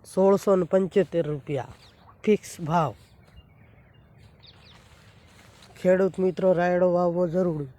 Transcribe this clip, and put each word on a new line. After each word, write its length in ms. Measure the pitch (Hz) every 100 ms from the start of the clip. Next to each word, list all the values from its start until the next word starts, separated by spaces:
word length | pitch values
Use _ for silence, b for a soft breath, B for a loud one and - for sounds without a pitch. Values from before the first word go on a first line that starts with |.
| -
સોળસો 420 | - 196 196 - 190
ને 100 | 170
પંચોતેર 600 | 190 190 196 175 170 151
રૂપિયા 460 | 147 - 139 107 - - _ - _
ફિક્સ 380 | - 208 - -
ભાવ. 320 | 156 170 147 104 _ - - - _ _ _ _ _ _ _ - - _ - - - - - - - _ _ - - - - -
ખેડૂત 360 | 180 185 190 165
મિત્રો, 360 | 185 170 190
રાયડો 400 | 170 175 180 180
વાવવો 340 | 175 180 170 180
જરૂરી 400 | 175 180 156 135